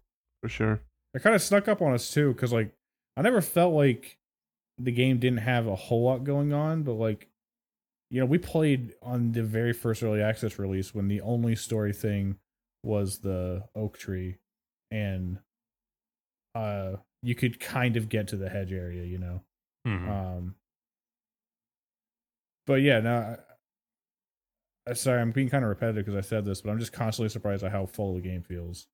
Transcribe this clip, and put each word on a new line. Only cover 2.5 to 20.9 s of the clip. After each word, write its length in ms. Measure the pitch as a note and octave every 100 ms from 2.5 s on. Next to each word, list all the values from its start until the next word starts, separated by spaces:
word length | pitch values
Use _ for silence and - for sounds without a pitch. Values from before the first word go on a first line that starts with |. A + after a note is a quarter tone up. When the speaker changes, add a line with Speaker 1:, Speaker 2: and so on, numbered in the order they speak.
Speaker 2:
like, 220 | A#2 G#2 - _ _ _ -
I 40 |
never 200 | G#3 A#3
felt 320 | D3+ E3+ F3
like 460 | D3+ C#3 A#2 - - _ _ _ _ _ -
the 140 | B2
game 280 | A#2+ C3 B2
didn't 200 | B2 A#2+
have 280 | A#2 B2 A2+
a 80 | F#2
whole 280 | - A#2
lot 200 | B2 B2+
going 300 | C#3 C#3+ D3
on, 300 | C#3+ D#3 D#3+
but, 100 | C#3+
like, 360 | A2 A2+ G#2+ - _ _ _ _ _ _ _ _
you 100 | B2
know, 60 | C3
we 120 | E3
played 580 | - D#3+ D#3 C3 A#2 -
on 320 | B2 B2 A#2
the 100 | A#2
very 300 | A2 A2 A#2+
first 280 | A#2 A2+ G#2+
early 180 | A2+ G#2+
access 360 | G#2+ A2+ A2 -
release 340 | G2 F#2+ F#2+ G#2
when 120 | G2
the 120 | G2+
only 340 | G2+ A#2+ A#2 A2+
story 380 | - A2 G#2
thing 460 | G2+ A2 G2+ G2 G2 _ _ _ _
was 360 | A2 G#2 F#2+ -
the 480 | G2 F#2 F2+ F2+ G#2 A2
oak 220 | G#2+ -
tree, 400 | - F#2 F#2 F#2 _ _ _ _ _
and, 500 | G#2+ G2+ F#2 F2+ F#2 - _ _ _ _ _ _ _ _ _ _ A#2
uh, 420 | G#2+ G2+ F#2+ F#2+ - _
you 140 | B2 A#2+
could 240 | B2+ -
kind 380 | - C3 B2 A2+
of 120 | G#2+
get 180 | A2 G2+
to 80 | G2+
the 120 | F#2+
hedge 220 | G2 F#2
area, 320 | F#2 F2 F2
you 140 | F2+ F2+
know? 260 | F2+ F2 - _ _ _ A#2
Speaker 3:
Mm-hmm. 240 | F#2 G2
Speaker 2:
Um, 460 | G2 F#2 F2+ F2+ - _ _ _